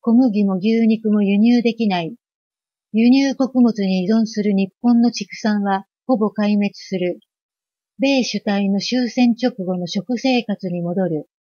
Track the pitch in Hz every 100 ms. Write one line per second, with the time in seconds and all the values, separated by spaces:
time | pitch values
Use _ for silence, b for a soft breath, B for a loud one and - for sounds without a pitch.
0 | - 233 262 202 202 190 208 226 226 220
1 | 220 208 196 202 226 240 233 226 220 180
2 | 165 233 _ _ _ _ _ _ _ 214
3 | 240 269 277 - 254 262 240 214 196 185
4 | 180 220 220 214 208 196 190 _ 240 233
5 | 233 - - - 220 208 202 190 - _
6 | - 247 208 208 208 208 202 - - 185
7 | 180 170 _ _ _ _ _ _ _ -
8 | 277 269 226 202 - 202 196 196 - 247
9 | 240 254 247 226 254 247 185 180 175 202
10 | 185 240 262 247 226 196 185 175 170 185
11 | 180 156 - _